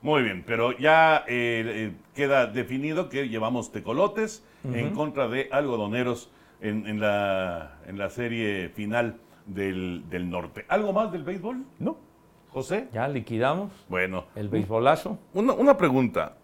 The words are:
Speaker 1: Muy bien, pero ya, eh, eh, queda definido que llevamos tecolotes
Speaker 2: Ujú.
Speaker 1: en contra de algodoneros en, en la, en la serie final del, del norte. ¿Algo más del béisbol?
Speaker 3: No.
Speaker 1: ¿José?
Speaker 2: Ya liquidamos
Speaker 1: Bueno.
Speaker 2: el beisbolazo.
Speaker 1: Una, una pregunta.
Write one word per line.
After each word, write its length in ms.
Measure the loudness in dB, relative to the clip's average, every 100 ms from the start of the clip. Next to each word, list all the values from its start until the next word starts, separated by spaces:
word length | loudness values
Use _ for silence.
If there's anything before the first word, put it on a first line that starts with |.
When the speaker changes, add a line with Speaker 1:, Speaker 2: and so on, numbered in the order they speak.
Speaker 1:
Muy 200 | 4 4
bien, 200 | 4 0 -2
pero 300 | 2 2 4
ya, 460 | 6 8 8 6 2
eh, 360 | 0 0 0 -2
eh, 240 | -4 -4 -6 -16 -2
queda 300 | 2 4 4
definido 640 | 0 -4 -4 -4 -4 -4
que 180 | -4 -4
llevamos 420 | -2 -2 -2 -4
tecolotes 720 | -8 -4 0 0 0 -6 -8 -20 -14
Speaker 2:
Ujú. 120 | -6 -4
Speaker 1:
en 160 | -4 -2
contra 320 | -4 0 0
de 200 | 0 0
algodoneros 800 | 0 0 0 0 0 0 -2 -6 -20 -20 _
en, 240 | -4 -4 -4
en 120 | 0
la, 800 | 2 2 2 0 -2 -6 -10 -16 -14
en 100 | -6
la 100 | -6
serie 600 | -4 -4 -2 -2 -2 -4
final 480 | -6 -2 0 0 -4 -18 -20 -12
del, 560 | -4 -2 -2 -4 -6 -6
del 200 | -6 -4
norte. 360 | -6 -8 -12 -2
¿Algo 220 | -2 0
más 180 | 0 -2
del 120 | -4
béisbol? 400 | -8 -8 -8 -10 -12 -6
Speaker 3:
No. 180 | -6 -6 -14 _ _ _ _
Speaker 1:
¿José? 360 | -8 -4 -4 -4
Speaker 2:
Ya 140 | -4 -2
liquidamos 640 | -2 -4 0 0 0 -4 -10 -6
Speaker 1:
Bueno. 360 | -2 0 -2 -8 -10
Speaker 2:
el 120 | -2
beisbolazo. 680 | -2 0 2 4 2 0 -10 -6
Speaker 1:
Una, 200 | 0 2
una 220 | 4 6 6
pregunta. 600 | 6 4 2 0 -2 -6